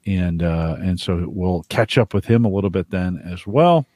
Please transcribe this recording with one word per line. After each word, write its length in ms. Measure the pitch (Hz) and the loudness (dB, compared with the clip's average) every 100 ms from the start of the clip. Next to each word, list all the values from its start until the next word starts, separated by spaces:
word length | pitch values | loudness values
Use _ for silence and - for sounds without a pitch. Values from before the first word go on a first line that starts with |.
And, 380 | - 95 87 85 | -2 0 0 0
uh, 340 | 85 82 82 78 | 0 0 -2 -2
and 220 | 92 90 | -2 -2
so 240 | - 90 85 | -2 -2 -2
we'll 380 | 101 90 90 - | -4 -2 -2 -2
catch 300 | - 110 - | -2 2 2
up 160 | 110 | 2
with 120 | 101 - | 0 2
him 180 | 117 | 2
a 40 | 113 | 2
little 220 | 95 98 | 0 -2
bit 200 | 90 87 | -2 -4
then 300 | 95 90 90 | -4 -4 -6
as 200 | 85 90 | -10 -12
well. 420 | - 117 175 165 139 | -4 2 4 4 0